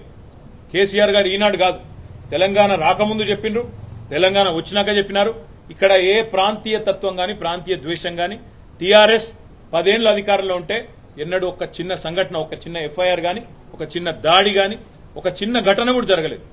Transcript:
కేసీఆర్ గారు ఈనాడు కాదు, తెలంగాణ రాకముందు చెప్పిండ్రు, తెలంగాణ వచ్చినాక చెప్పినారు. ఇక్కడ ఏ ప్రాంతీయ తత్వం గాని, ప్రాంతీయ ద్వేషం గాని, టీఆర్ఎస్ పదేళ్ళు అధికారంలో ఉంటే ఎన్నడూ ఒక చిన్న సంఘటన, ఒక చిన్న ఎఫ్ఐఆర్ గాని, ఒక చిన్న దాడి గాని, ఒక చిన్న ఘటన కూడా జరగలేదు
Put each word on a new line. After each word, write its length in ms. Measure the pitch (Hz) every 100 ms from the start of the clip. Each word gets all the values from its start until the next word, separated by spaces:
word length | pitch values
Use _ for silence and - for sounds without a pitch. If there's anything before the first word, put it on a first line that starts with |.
| - - - - - - -
కేసీఆర్ 360 | 170 196 196 208
గారు 180 | 202 190
ఈనాడు 300 | 196 208 185
కాదు, 220 | 185 - - - - - -
తెలంగాణ 440 | 143 190 202 202 185
రాకముందు 480 | 156 185 214 220
చెప్పిండ్రు, 480 | 208 202 220 214 247 - - - -
తెలంగాణ 400 | 147 185 196 196
వచ్చినాక 400 | 165 160 202 202
చెప్పినారు. 460 | 202 196 196 208 226 - - -
ఇక్కడ 200 | 160 196
ఏ 300 | 190 180 214
ప్రాంతీయ 560 | 220 190 196 214 220 214
తత్వం 400 | 214 - 196 185
గాని, 140 | 185
ప్రాంతీయ 420 | 208 165 175 175 180
ద్వేషం 440 | 143 170 180 170
గాని, 200 | 180 226 - - - -
టీఆర్ఎస్ 540 | 180 208 214 226 - - - - -
పదేళ్ళు 360 | 165 175 220 220
అధికారంలో 460 | 202 202 196 190 180
ఉంటే 340 | 165 214 - - - -
ఎన్నడూ 280 | 156 185 180
ఒక 160 | -
చిన్న 320 | 160 - 175 180
సంఘటన, 420 | 160 175 185 170
ఒక 160 | 156
చిన్న 240 | 123 165 170
ఎఫ్ఐఆర్ 420 | 147 180 180 175
గాని, 220 | 170 196 - - -
ఒక 80 | -
చిన్న 300 | 156 170 175
దాడి 400 | - 147 180 202
గాని, 260 | 196 196 226 - - - -
ఒక 100 | 185
చిన్న 320 | 175 208 240
ఘటన 320 | 190 202 240
కూడా 140 | 254 208
జరగలేదు 360 | 180 156 117 -